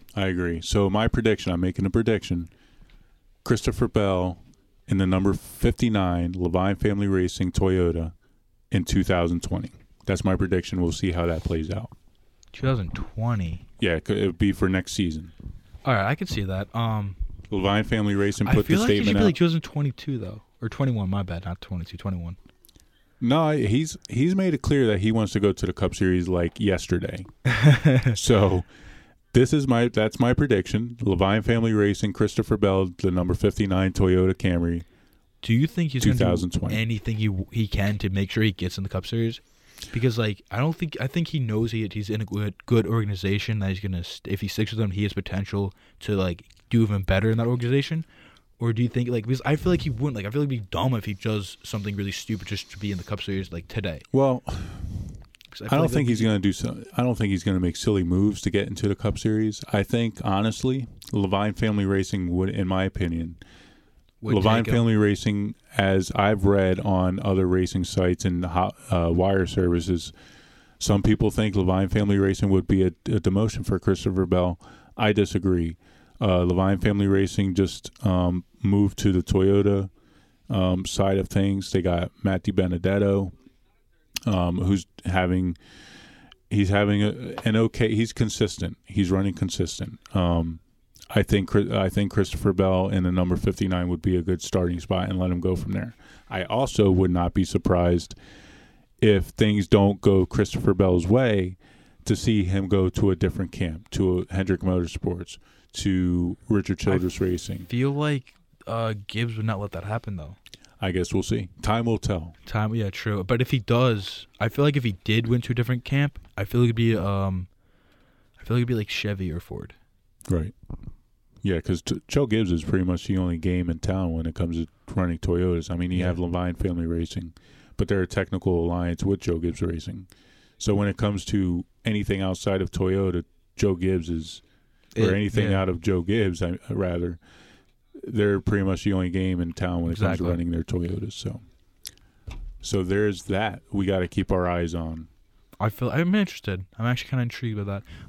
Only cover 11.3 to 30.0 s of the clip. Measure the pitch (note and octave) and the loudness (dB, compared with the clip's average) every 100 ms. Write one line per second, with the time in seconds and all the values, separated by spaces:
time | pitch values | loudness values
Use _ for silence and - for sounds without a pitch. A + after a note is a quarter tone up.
11.3 | D#2+ - E2 D#2+ G2+ A#2 - _ _ _ | -2 -2 -4 -4 -6 -10 -16 _ _ _
12.3 | _ _ - C3 B2 E2+ - - - A#2 | _ _ -6 -2 -2 -4 -8 -10 -6 -2
13.3 | A2 E2 E2+ - - G2 D#2+ - G#2 G2 | -2 -4 -8 -12 -4 -2 0 -2 0 0
14.3 | E2 G2+ F#2 F#2+ F#2 - - F2 D#2 E2+ | 2 0 2 0 0 -2 -2 -2 -4 -10
15.3 | - - - - - - A2 G2 D3 F#3+ | -16 -18 -18 -20 -8 -2 0 0 -2 -4
16.3 | A2 F#2+ F#2+ G2+ A#2 A#2 G#2+ G2+ - - | -4 -4 -4 -6 -4 -2 -2 -4 -6 -8
17.3 | - - G2+ F#2+ G#2 G#2 A2 G2+ G2 G2+ | -10 -6 -2 2 2 2 0 2 2 0
18.3 | - G#2 G#2+ - F#3+ A#3 G#3 G#3 G3+ G#3+ | 0 2 2 4 4 4 4 4 4 4
19.3 | - E3+ D#3+ - D3 C#3+ - - B2+ F#2+ | 4 2 0 -4 -4 -4 -4 -6 -6 -6
20.3 | G#2+ - - A#2 - C3+ A2+ F#2 G2+ F#2 | -12 -18 -10 -6 -2 0 0 0 -2 -2
21.3 | E2+ F2+ F2 - F2+ E2 F#2 G2+ F2+ E2+ | -6 -8 -10 -8 -8 -8 -8 -6 -6 -8
22.3 | F2+ - _ _ - _ _ _ - A#2+ | -12 -18 _ _ -20 _ _ _ -4 2
23.3 | D#3 D#3 D3+ G#2+ B2 D#3+ - - A#2 D#3+ | 4 4 2 2 2 0 -6 -6 0 2
24.3 | F#3+ F#3 D3+ - C#3+ A#2 G2 A2 A2 G#2+ | 2 2 0 2 4 4 2 2 2 0
25.3 | G#2 G2+ F#2 F#2 - F2+ - F#2+ F2+ F2 | 2 2 2 -2 -2 -2 2 2 2 2
26.3 | F2+ E2+ - G2+ F2+ - F2 - - F#2+ | 0 0 0 0 0 0 -2 -2 -8 -12
27.3 | - B2+ A2 C#3+ B2+ D#3 B2+ B2 G#2+ - | -4 -2 4 6 6 6 4 2 2 4
28.3 | G#2+ G2 F#2 - - - - - _ _ | 6 6 2 -2 -12 -20 -20 -20 _ _
29.3 | A#2+ B2+ D3+ C3+ A#2+ A#2+ A2 | 4 4 2 2 2 2 2